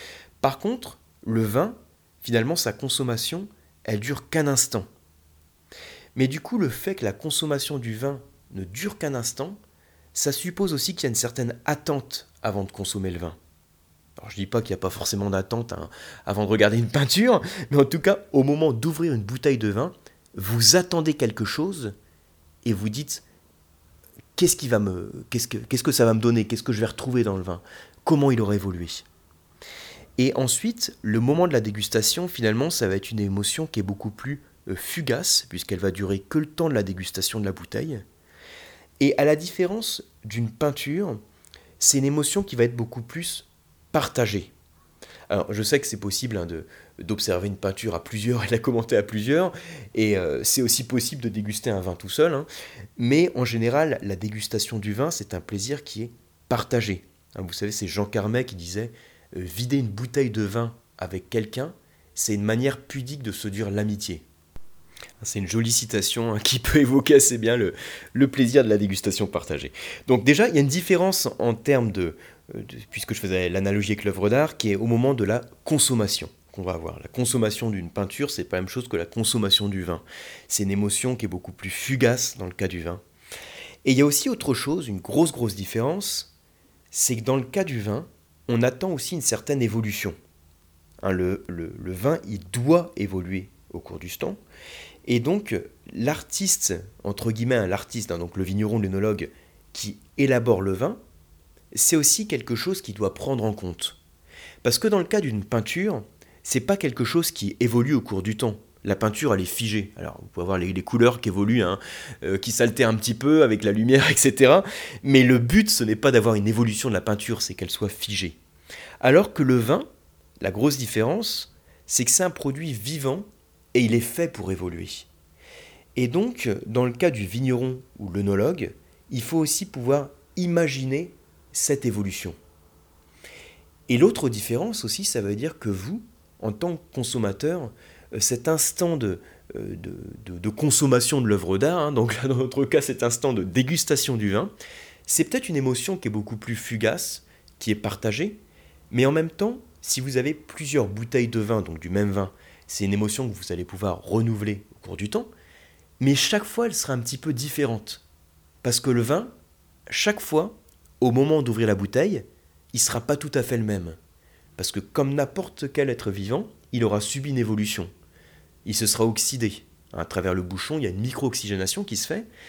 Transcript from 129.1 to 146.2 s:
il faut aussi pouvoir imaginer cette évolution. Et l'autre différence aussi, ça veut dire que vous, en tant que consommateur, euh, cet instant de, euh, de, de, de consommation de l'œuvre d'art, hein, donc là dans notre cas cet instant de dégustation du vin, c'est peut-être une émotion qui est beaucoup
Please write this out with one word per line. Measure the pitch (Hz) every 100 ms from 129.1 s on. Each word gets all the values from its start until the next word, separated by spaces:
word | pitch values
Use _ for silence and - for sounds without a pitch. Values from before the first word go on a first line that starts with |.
il | 127
faut | 117 165
aussi | 151 - -
pouvoir | 135 123 143 139 - _ -
imaginer | 175 170 160 135 131 139 175 - _ _ _
cette | - - 139 123
évolution. | 104 98 - 90 - - _ _ _ _ _ _ _ - - - - - _ -
Et | 123
l'autre | 190 226 135
différence | 107 - 120 214 214
aussi, | 110 -
ça | 202 120
veut | 101 104
dire | 156 -
que | 110
vous, | 95 107 226 - - _ _
en | 107
tant | 107 175 170
que | -
consommateur, | 135 120 127 104 98 151 175 117 - - - -
euh, | 107
cet | - 123 160
instant | 156 - - 175 156
de, | 110 85 - - - -
euh, | 101 87
de, | - 92 - -
de, | 101 87
de | 104
consommation | 107 151 - 139 123 120 143
de | 113
l'œuvre | 101 87 98
d'art, | 139 175
hein, | 147
donc | 127 117 107
là | 131
dans | 127
notre | 127 139
cas | 135 -
cet | - 120
instant | 120 117 139
de | 110
dégustation | 95 104 127 170 - 143 - 117
du | 104
vin, | 104 196 - - - - - -
c'est | -
peut-être | - 262 254
une | 147
émotion | 131 127 - 185
qui | 113
est |
beaucoup | 107